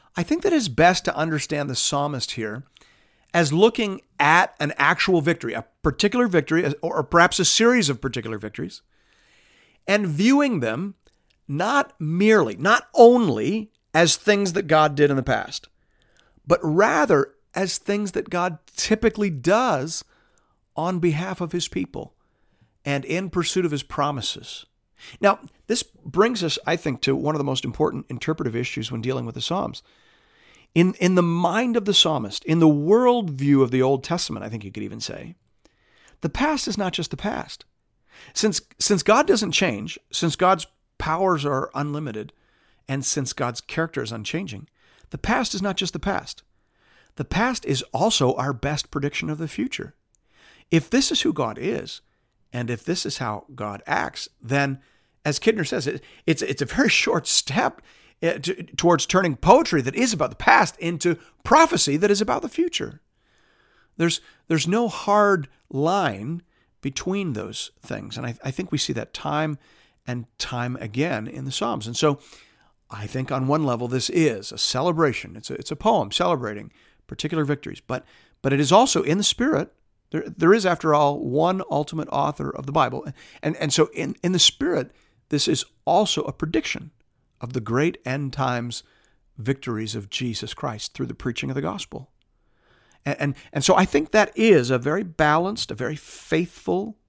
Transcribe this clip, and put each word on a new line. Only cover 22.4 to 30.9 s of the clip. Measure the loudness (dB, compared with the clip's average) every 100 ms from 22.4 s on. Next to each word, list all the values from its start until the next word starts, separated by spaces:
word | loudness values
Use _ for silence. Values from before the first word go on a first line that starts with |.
| _ _ _ _
and | -6 -4
in | -2 -4 -2
pursuit | -2 -2 0 0
of |
his | -2
promises. | -6 -4 -2 -2 -6 -8 -12 -18 -18 _ _ _ -20 0
Now, | 0 0 -4 _ -4
this | -4
brings | -4 _ -4 2 2 2
us, | -2 -2
I | -2 -2
think, | -2 -2
to | -2 0
one | 0
of | -2
the |
most | -2 -4
important | -4 -2 -2 -2 -10
interpretive | -8 -6 -4 -4
issues | -4 -4 -6 -8
when | -6
dealing | -4 -4 -6
with |
the | -8
Psalms. | -6 -4 -4 -10 -20 _ _ _ _ _ _ _ _ 2
In, | 4